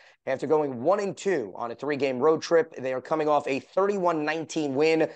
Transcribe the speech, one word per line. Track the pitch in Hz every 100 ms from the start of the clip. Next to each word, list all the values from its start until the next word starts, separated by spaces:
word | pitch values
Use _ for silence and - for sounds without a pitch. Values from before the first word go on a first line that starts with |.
| - _ -
after | 131 139
going | 151 147 123
one | 139 202
and | 202 -
two | 196 170 101 -
on | 117
a | 113
three-game | 139 143 139 127
road | 139 160
trip. | - 165 160 -
They | 127
are | 127
coming | - 160 151
off | 147 135
a | 135
thirty-one | - - 202 202 175 160 151
nineteen | 160 156 165 147
win | 131 156 160 151